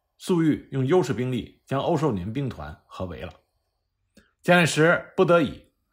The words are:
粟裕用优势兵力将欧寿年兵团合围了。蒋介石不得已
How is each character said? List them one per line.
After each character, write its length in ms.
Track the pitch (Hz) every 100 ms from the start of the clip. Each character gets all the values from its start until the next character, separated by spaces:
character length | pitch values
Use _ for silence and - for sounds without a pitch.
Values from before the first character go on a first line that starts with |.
| _ _
粟 240 | - 180
裕 280 | 160 131 -
用 160 | 135 131
优 160 | 180
势 100 | 135
兵 160 | 123 127
力 320 | 123 - _ _
将 160 | 135
欧 160 | 123 170
寿 160 | 147
年 180 | 101 90
兵 160 | 113 135
团 340 | 80 76 82 _
合 180 | - 95
围 160 | -
了。 120 | 87 - _ _ _ _ _ _ _ _ _ _
蒋 160 | - 175
介 80 | 165
石 480 | 151 160 165 - -
不 80 | 180
得 160 | 170
已 320 | 139 - _ _ _